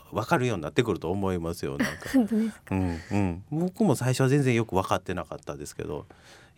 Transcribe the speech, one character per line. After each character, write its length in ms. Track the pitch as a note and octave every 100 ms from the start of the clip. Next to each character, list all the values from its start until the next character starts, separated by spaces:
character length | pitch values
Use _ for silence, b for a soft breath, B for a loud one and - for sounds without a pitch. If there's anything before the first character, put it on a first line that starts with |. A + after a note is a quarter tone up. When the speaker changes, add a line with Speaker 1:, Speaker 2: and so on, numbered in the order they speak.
| -
Speaker 1:
分 160 | F#2+ A2
か 120 | D#3+
る 80 | B2
よ 80 |
う 20 | G2+
に 60 |
な 80 | D2+
っ 20 |
て 100 | G2
く 80 | A2+
る 80 | E2
と 120 | D#2
思 220 | G2 F#2+
い 40 | F2+
ま 140 | E2
す 140 | E2+ D2+
よ、 100 | C#2
な 80 |
ん 40 | G#3+ -
か。 100 | -
Speaker 2:
<laughs> 0 |
本 160 | C4+ G#3
当 100 | G#3+
で 140 | A3+
す 100 | -
か？ 120 | -
Speaker 1:
う 40 | F#2+
ん 220 | F#2 E2+ -
う 40 | G2+
ん。 280 | G2 E2+ -
僕 340 | D3+ F3+ -
も 100 | G#3+
最 200 | B2 B2
初 80 | B2+
は 80 | C3+
全 120 | C#3+
然 120 | C3
よ 100 | A#2
く 100 | A2+
分 140 | F#2 F#2+
か 80 | G2
っ 60 |
て 100 | -
な 140 | F2 E2
か 100 | D#2
っ 40 |
た 160 | - D2
で 80 | D2+
す 100 | -
け 80 |
ど、 220 | D#2+ D2+ - b b b b